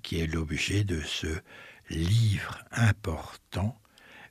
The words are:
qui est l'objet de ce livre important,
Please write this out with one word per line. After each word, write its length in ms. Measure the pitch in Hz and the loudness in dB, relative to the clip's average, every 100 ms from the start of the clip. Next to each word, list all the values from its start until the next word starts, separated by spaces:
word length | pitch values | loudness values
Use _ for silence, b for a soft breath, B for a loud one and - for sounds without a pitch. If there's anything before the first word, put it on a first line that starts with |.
qui 160 | - 82 | -2 -2
est 80 | 80 | 0
l'objet 560 | 82 78 78 - 98 | -2 -2 -2 0 0
de 180 | 104 82 | 0 -2
ce 400 | - - 87 80 - B B B - | -4 -6 -4 -6 -10 B B B -8
livre 680 | 78 85 110 113 95 - - - | -2 2 4 4 2 -2 -10 -8
important, 1040 | - 113 - - 80 - - _ - 104 - B B B B B | 2 4 4 -2 -6 -8 -16 _ -2 -2 -4 B B B B B